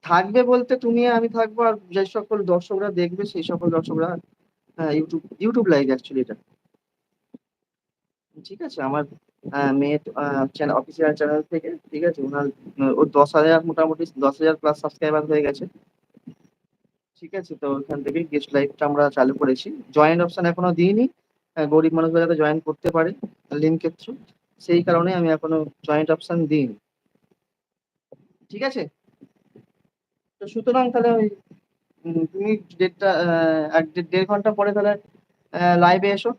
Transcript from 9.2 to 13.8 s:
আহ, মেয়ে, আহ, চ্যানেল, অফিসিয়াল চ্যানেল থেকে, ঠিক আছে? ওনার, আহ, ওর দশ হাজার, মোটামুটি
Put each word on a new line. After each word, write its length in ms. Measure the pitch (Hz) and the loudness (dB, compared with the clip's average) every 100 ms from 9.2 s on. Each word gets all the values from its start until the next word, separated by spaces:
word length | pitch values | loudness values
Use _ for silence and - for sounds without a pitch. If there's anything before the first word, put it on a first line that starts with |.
| _ _ - | _ _ -10
আহ, 200 | 139 139 139 | -4 0 0
মেয়ে, 160 | 143 147 - - | 0 -2 -4 -6
আহ, 240 | 143 139 135 - | -4 -2 -4 -4
চ্যানেল, 200 | 147 131 | -2 -2
অফিসিয়াল 300 | - 156 156 151 | -4 0 0 2
চ্যানেল 220 | 147 151 151 | 0 -2 -2
থেকে, 180 | 165 - - _ | -6 -6 -12 _
ঠিক 120 | 151 170 | -2 -2
আছে? 100 | 151 135 | -2 -6
ওনার, 180 | 143 143 - - - | -4 -6 -8 -20 -2
আহ, 120 | 135 - | 0 2
ওর 80 | 151 | 2
দশ 200 | 143 147 160 | 4 4 4
হাজার, 220 | 156 165 165 | 4 4 2
মোটামুটি 380 | 156 | 0